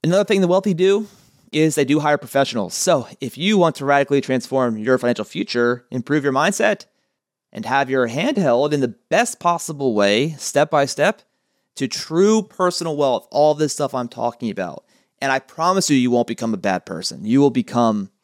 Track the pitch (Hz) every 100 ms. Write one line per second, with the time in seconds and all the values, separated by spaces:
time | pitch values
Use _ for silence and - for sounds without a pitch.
0 | 151 185 196 202 180 185 190 165 185 202
1 | 208 _ _ _ _ 151 156 151 131 151
2 | 147 147 123 139 135 117 92 - - 156
3 | 113 - 127 127 180 214 170 - 139 143
4 | 139 143 - 131 - 135 123 110 110 127
5 | 123 113 104 - - 123 120 120 _ 131
6 | 117 147 139 131 165 196 214 202 - _
7 | _ _ _ _ _ - 110 135 131 131
8 | 120 127 214 254 160 120 147 147 127 101
9 | _ 170 240 - 175 170 - 147 135 104
10 | 101 107 151 151 - 139 151 151 139 -
11 | 165 220 _ _ _ _ _ - 135 -
12 | - 160 196 220 208 _ 180 170 165 147
13 | 139 120 - 143 151 151 151 - 139 131
14 | 120 - 117 - 117 98 90 71 _ _
15 | _ _ 139 131 - - 165 190 175 139
16 | 123 120 117 113 117 104 98 90 - 80
17 | - 67 104 131 143 123 110 120 117 107
18 | 95 _